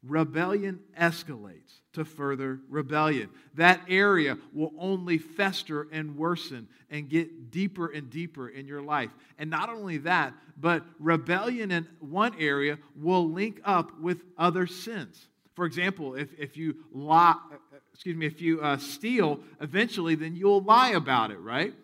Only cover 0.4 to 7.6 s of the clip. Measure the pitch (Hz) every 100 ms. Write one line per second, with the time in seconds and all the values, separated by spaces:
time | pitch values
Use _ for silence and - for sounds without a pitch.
0.4 | 180 202 196 185 - - 170 165 156 127
1.4 | 101 82 _ _ _ - 156 - 143 139
2.4 | 135 131 - 147 135 151 156 139 104 -
3.4 | _ 135 170 180 175 185 202 190 143 127
4.4 | - 143 156 156 185 190 180 165 156 -
5.4 | 196 180 - 151 151 156 156 147 160 170
6.4 | - 131 113 _ _ 147 143 156 165 -
7.4 | 123 160